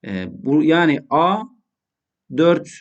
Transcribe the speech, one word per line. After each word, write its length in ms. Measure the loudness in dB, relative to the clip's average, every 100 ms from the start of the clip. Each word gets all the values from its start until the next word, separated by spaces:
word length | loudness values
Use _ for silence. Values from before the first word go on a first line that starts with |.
| -10
e, 200 | -10 -10
bu, 340 | -10 -2 0
yani 360 | 2 2 2 0 0
A 340 | 0 2 -2 -8 _ _ _ _ _ _ _ _ 0
dört 320 | 2 2 -4 -20